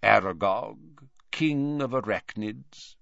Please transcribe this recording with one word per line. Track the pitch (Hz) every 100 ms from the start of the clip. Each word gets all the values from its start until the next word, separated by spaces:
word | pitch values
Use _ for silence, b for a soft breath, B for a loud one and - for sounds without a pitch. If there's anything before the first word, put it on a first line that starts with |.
Aragog, | 110 107 95 87 98 98 - 117 - 151 131 - -
king | - 160 147 143 147
of | 135
Arachnids | 127 107 98 - - 107 117 135 - - -